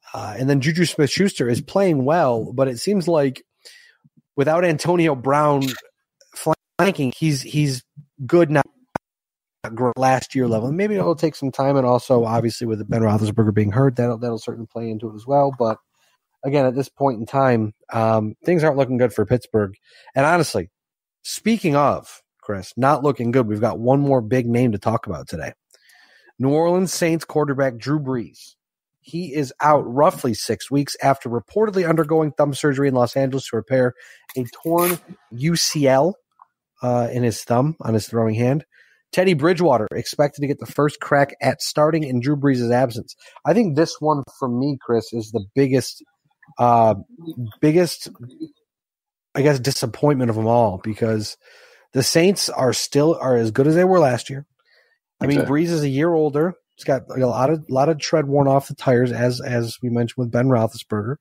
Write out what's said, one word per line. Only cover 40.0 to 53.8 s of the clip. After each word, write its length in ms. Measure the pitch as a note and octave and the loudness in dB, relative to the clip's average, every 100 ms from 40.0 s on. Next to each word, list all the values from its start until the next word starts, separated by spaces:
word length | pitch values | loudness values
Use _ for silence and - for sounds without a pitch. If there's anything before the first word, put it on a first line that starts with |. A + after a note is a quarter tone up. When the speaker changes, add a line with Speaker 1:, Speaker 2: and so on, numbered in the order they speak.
| - - C#3+ - | -8 -2 -2 0
Speaker 1:
to 80 | C#3+ | -6
get 120 | C#3+ | -4
the 60 | - | -6
first 360 | - D3+ - | -2 -2 -2
crack 340 | - C#3+ C#3+ - | 0 2 2 0
at 200 | C3+ A#2+ | -4 -2
starting 420 | - - D3+ D#3+ | -6 0 2 2
in 180 | D3 B2 | -2 -2
Drew 160 | B2+ D3 | -2 0
Brees' 340 | C#3 B2+ A#2 | 2 2 2
absence. 460 | A#2+ C3 A2 - - - - | 2 0 -4 -12 -20 -20 -8
I 100 | C#3 | 0
think 220 | F#3 G#3 C#3 | 2 2 0
this 220 | E3 - | -2 -2
one 240 | D3+ C#3+ B2+ - | -2 -2 -4 -6
for 80 | C3 | -4
me, 300 | A#2+ C#3 C3+ | -2 -2 -4
Chris, 320 | - A#2 G#2+ | -2 -2 -2
is 200 | A#2 G#2+ | -10 -6
the 140 | A2 G2 | -8 -4
biggest, 480 | - C#3 C3 - - - _ _ _ _ - | 0 2 2 -2 -14 -20 _ _ _ _ 0
uh, 380 | A#2+ A#2+ A2+ G2+ - - E3 B2 A#2 - | 4 6 4 2 -6 -18 -16 -12 -12 -2
biggest, 480 | D3+ D#3+ F3 - - - A#2+ - - _ _ _ _ _ _ _ _ - | 2 2 0 -4 -14 -18 -20 -16 -18 _ _ _ _ _ _ _ _ 0
I 60 | |
guess, 180 | C#3+ C#3 | 2 2
disappointment 680 | A#2 - B2 - D3 C#3 B2 | -2 -4 -6 0 2 2 0
of 80 | A2 | 0
them 100 | A2 | 2
all, 320 | A#2+ A2+ F#2 | 4 2 0
because 540 | A2 G#2 A2+ A2 G#2 - _ - - _ _ | -8 -4 -2 -2 -4 -12 _ -20 -20 _ _
the 120 | C3+ | -2
Saints 440 | - E3+ F3 G3 - | 0 2 2 2 -4
are 240 | - B2+ | 0 -2
still, 460 | G#2+ - C#3+ D3+ E3+ | -2 -2 2 2 0
are 160 | C3 B2 | 0 0
as 160 | A2+ | 0
good 160 | G#2+ C#3 | 2 2
as 80 | |
they 80 | D#3+ | 4